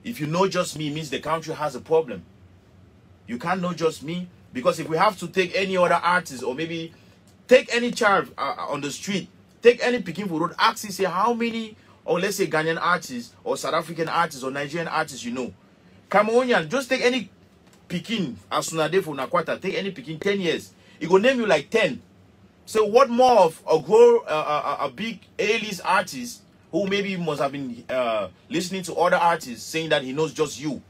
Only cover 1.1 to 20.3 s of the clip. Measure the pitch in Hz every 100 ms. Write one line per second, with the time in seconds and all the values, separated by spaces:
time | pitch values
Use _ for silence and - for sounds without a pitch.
1.1 | 127 147 160 156 143 151 123 - 160 151
2.1 | 95 - - - - _ - - _ _
3.1 | - - 120 170 190 175 170 165 - 139
4.1 | 175 180 - - 127 120 156 143 160 208
5.1 | 196 170 190 180 180 190 185 175 170 175
6.1 | 175 180 127 110 131 165 165 165 - -
7.1 | - _ _ - 254 - 240 240 - 214
8.1 | 190 131 - 139 - 87 143 143 135 -
9.1 | 196 - - _ _ 233 240 240 247 180
10.1 | 160 208 156 165 - 220 - 202 185 185
11.1 | 175 220 240 233 226 220 - - - -
12.1 | 175 196 196 165 156 160 165 165 180 180
13.1 | 123 117 - - 135 139 156 165 165 160
14.1 | 151 165 135 131 139 143 165 160 156 151
15.1 | 127 120 127 113 - _ _ _ - _
16.1 | 196 214 233 254 208 156 254 240 262 247
17.1 | 254 190 _ _ _ _ _ _ 175 151
18.1 | 220 151 104 - 139 - 160 151 185 156
19.1 | 135 127 175 165 123 190 156 196 156 131
20.1 | 156 196